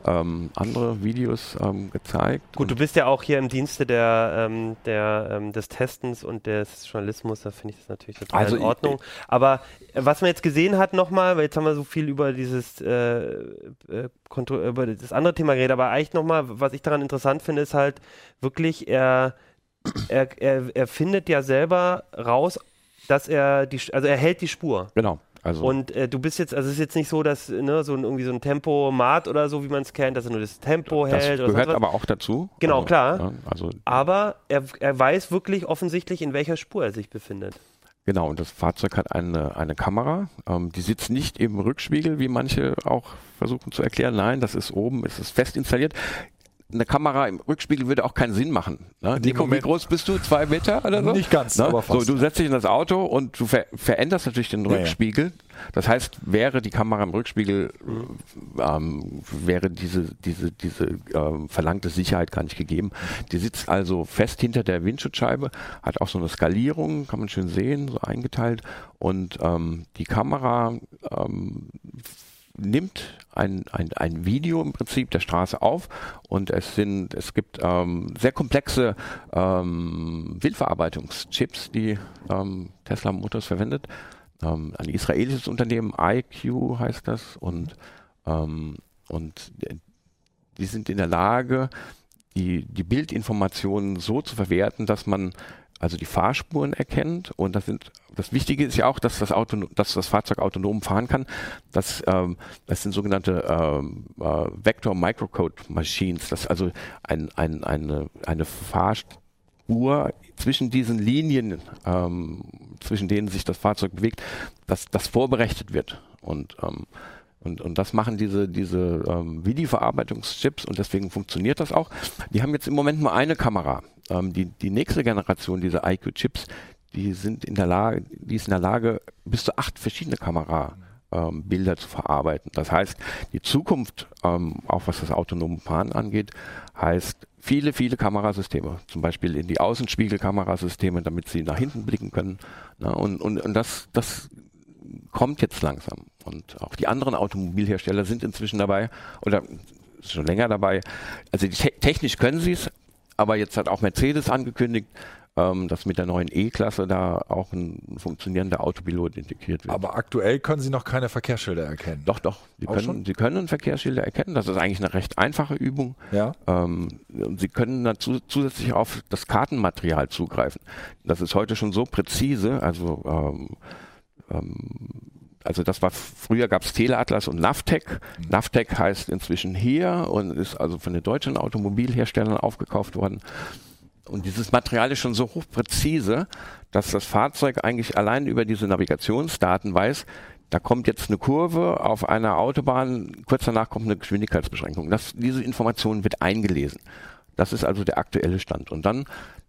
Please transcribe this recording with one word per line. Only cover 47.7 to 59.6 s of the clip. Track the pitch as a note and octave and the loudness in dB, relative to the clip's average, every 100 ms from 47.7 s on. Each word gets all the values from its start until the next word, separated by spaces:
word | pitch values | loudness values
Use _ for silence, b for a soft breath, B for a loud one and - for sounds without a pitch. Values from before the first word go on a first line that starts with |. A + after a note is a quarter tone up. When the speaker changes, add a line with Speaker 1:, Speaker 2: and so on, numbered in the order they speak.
| D3 B2 | 0 2
Speaker 1:
würde | C#3 | 2
auch | C3+ | 2
keinen | - A#2+ | 2 2
Sinn | G2+ D3 | 2 2
machen, | A#2 F#2 C#2+ F2 - | 0 -2 -8 -12 -4
ne? | F#2+ C3 | 0 2
Speaker 3:
In | |
dem | A#2+ | 2
Speaker 1:
Nico, | B2 | 2
wie | C3 | 2
Speaker 3:
Moment | C#3 | 2
Speaker 1:
groß | C3+ E3 - | 4 0 2
bist | D#3+ - | 0 2
du? | F#3+ | 0
Zwei | - D3+ D3+ | 4 4 4
Meter | D#3+ - G#3+ | 2 2 2
oder | G3+ C#3+ | 2 2
so? | D3 | 4
Speaker 3:
Nicht | F#3+ E3 | 2 4
ganz, | D3+ A#2 - | 4 4 4
Speaker 1:
Ne? | C#3 | 4
Speaker 3:
aber | A#2 | 4
fast. | - B2 A#2 | 4 2 4
Speaker 1:
So, | |
du | C3+ | 4
setzt | D3 D#3+ | 4 4
dich | D#3 | 2
in | |
das | C3 | 4
Auto | G2 A#2 E3 F#3+ | 6 4 4 2
und | F#3 C3+ C3 - | 2 0 0 -2
du | A#2 | 2
ver-, | B2+ - | 2 2
veränderst | - - A2+ D3 F#3 B2+ | -2 2 4 4 2 0
natürlich | A#2+ A2+ | -2 -2
den | G#2+ | 0
Speaker 3:
Ja, | G2 | 2
ja. | G2 | 2
Speaker 1:
Rückspiegel. | E2+ D#2+ A2 G#2 F3 - - B B | 2 2 2 2 0 -2 -20 B B
Das | - G2 | 0 4
heißt, | B2 - - | 4 2 -10
wäre | - G#2 C3 C3 | 0 4 4 2
die | A2 | 0
Kamera | A2+ A2 G#2+ | 0 0 2
im | G2+ | 2
Rückspiegel, | G2+ A#2+ G#2+ G2+ G2 D#2+ - | 0 -2 -2 2 2 0 -6
Speaker 2:
Mhm. | - A2+ B2 - - - - - | -8 -8 -8 -14 -16 -18 -10 -2
Speaker 1:
ähm, | B1+ D#2 D#2+ D2 - C#2 - | 0 0 -2 -4 -8 -12 -10
wäre | D2 F2 F2+ | -4 0 2